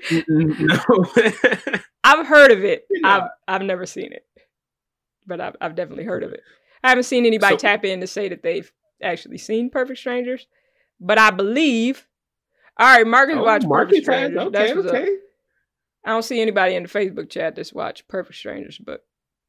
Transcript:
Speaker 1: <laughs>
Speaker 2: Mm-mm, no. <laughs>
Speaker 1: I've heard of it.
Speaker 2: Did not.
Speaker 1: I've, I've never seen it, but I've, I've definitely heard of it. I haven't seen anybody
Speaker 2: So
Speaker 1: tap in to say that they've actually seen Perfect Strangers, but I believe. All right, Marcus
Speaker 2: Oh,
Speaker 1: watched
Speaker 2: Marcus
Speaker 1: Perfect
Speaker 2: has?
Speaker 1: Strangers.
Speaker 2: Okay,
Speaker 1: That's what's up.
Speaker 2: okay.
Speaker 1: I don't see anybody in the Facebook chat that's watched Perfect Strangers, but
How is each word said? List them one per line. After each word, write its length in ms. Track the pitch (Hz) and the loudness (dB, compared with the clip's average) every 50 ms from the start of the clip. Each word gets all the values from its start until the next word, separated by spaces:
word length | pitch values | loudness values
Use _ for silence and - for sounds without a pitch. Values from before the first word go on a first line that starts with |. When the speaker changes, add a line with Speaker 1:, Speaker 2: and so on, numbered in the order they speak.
| - | -2
Speaker 1:
<laughs> 240 | - 165 160 - - | -2 -2 -2 0 0
Speaker 2:
Mm-mm, 260 | 156 151 165 156 151 - | 0 2 2 0 0 0
no. 1200 | 156 156 175 - - - 247 190 180 - - - 214 220 202 - - 240 220 - - - - 196 - | 0 0 0 0 2 2 2 2 2 2 2 2 2 2 0 0 0 0 0 -2 -6 -8 -8 -8 -10
<laughs> 160 | _ _ _ - | _ _ _ 4
Speaker 1:
I've 240 | 254 294 320 320 | 4 4 4 2
heard 240 | - 311 294 285 269 | 6 8 8 10 8
of 140 | 226 190 196 | 8 4 2
it. 200 | 196 165 - - - | -2 -2 -4 -4 -6
Speaker 2:
Did 100 | 392 349 330 | -4 0 2
not. 200 | 190 202 196 180 175 - _ - | 2 2 2 0 -4 -12 _ -8
Speaker 1:
I've, 140 | - 190 190 | -6 -6 -4
I've 40 | 196 | -4
never 200 | 196 185 180 180 | -4 -6 -6 -8
seen 260 | - - 185 - - | -12 -12 -14 -14 -14
it, 140 | - 50 _ _ _ _ _ _ _ _ _ _ _ _ _ _ _ _ _ _ _ _ _ | -16 -20 _ _ _ _ _ _ _ _ _ _ _ _ _ _ _ _ _ _ _ _ _
but 140 | 190 175 170 | -14 -12 -10
I've, 160 | - - - - | -10 -12 -10 -10
I've 140 | - 165 160 | -10 -8 -8
definitely 280 | 175 175 151 - - 180 | -8 -10 -8 -10 -12 -10
heard 200 | 220 180 - - | -8 -8 -8 -8
of 100 | - - | -10 -14
it. 80 | - _ _ _ _ _ _ _ _ - | -18 _ _ _ _ _ _ _ _ 0
I 60 | 254 | 2
haven't 140 | 254 247 247 | 2 2 0
seen 200 | - 269 247 240 | 0 0 2 2
anybody 280 | 233 220 214 208 196 - | 2 2 2 2 2 2
Speaker 2:
So 60 | - | 2
Speaker 1:
tap 260 | - 214 202 208 208 | 0 -2 -2 -2 -4
in 160 | 190 190 185 | -6 -6 -6
to 60 | 185 | -10
say 200 | 185 - - 202 | -10 -8 -8 -8
that 160 | 190 175 - - | -8 -8 -8 -6
they've 260 | 165 170 165 170 _ _ _ _ _ _ - | -6 -6 -6 -8 _ _ _ _ _ _ -10
actually 360 | - 190 170 165 - - - | -8 -8 -8 -8 -10 -18 -18
seen 320 | - - - 220 226 240 254 | -16 -10 -6 -4 -4 -4 -4
Perfect 300 | - 277 254 269 262 - | -4 -6 -6 -6 -8 -12
Strangers, 460 | - 254 247 247 247 247 262 254 - _ _ _ _ _ _ _ _ _ _ - | -10 -8 -6 -6 -6 -6 -8 -10 -12 _ _ _ _ _ _ _ _ _ _ -10
but 180 | 180 180 214 | -2 0 4
I 140 | 220 220 214 | 4 4 4
believe. 720 | 190 185 196 202 233 285 320 294 240 226 226 247 269 - _ _ _ _ _ _ _ _ _ _ _ _ _ _ _ | 4 0 -2 -2 0 0 0 0 0 0 -2 -2 -4 -6 _ _ _ _ _ _ _ _ _ _ _ _ _ _ _
All 120 | - 233 262 262 | 4 6 8 8
right, 80 | 240 226 | 8 6
Marcus 280 | 226 233 254 269 285 320 | 4 4 4 4 2 0
Speaker 2:
Oh, 60 | 262 - | 0 0
Speaker 1:
watched 240 | 226 220 202 240 | 0 0 0 0
Speaker 2:
Marcus 320 | 156 143 - - - 381 320 | 0 2 2 2 2 2 2
Speaker 1:
Perfect 80 | 277 | 2
Speaker 2:
has? 80 | 294 262 262 269 285 | 0 -2 -2 -2 -4
Speaker 1:
Strangers. 80 | - - - | -4 -4 -4
Speaker 2:
Okay, 40 | 392 | -2
Speaker 1:
That's 240 | - 202 214 226 277 | -2 0 0 0 -2
what's 120 | 370 381 | -2 -4
up. 80 | 349 254 | -2 -4
Speaker 2:
okay. 200 | 247 330 392 392 392 - _ _ _ _ _ _ _ _ _ _ _ _ _ _ _ - | -2 -2 -4 -6 -6 -10 _ _ _ _ _ _ _ _ _ _ _ _ _ _ _ -8
Speaker 1:
I 40 | 208 | -6
don't 140 | 220 226 220 | -4 -4 -4
see 180 | - 262 233 | -4 -4 -2
anybody 340 | 226 220 196 208 185 180 185 | -2 -2 0 0 0 0 -2
in 80 | 180 175 | -4 -8
the 60 | 175 | -6
Facebook 400 | - 202 202 190 - - - - | -6 -4 -4 -4 -6 -10 -14 -12
chat 260 | - 190 165 160 - | -10 -8 -8 -8 -8
that's 160 | - 165 - | -10 -14 -14
watched 360 | - 180 - - - - _ - | -12 -10 -10 -10 -12 -14 _ -12
Perfect 260 | - 185 175 _ - | -10 -10 -10 _ -16
Strangers, 400 | - - - - - - - - - | -18 -16 -14 -14 -14 -16 -18 -20 -20
but 260 | - - - - _ _ _ _ _ _ _ _ _ | -18 -16 -18 -18 _ _ _ _ _ _ _ _ _